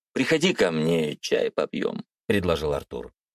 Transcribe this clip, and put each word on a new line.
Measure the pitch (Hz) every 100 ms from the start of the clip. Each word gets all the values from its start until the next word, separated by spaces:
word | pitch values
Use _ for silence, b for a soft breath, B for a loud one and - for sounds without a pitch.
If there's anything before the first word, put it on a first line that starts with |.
| _
"Приходи | - 131 160 175
ко | - 95
мне, | 80 76 82 76 -
чай | - - -
попьем", | - - - - - - _ _
предложил | 104 90 80 78
Артур. | 69 - 62 - - _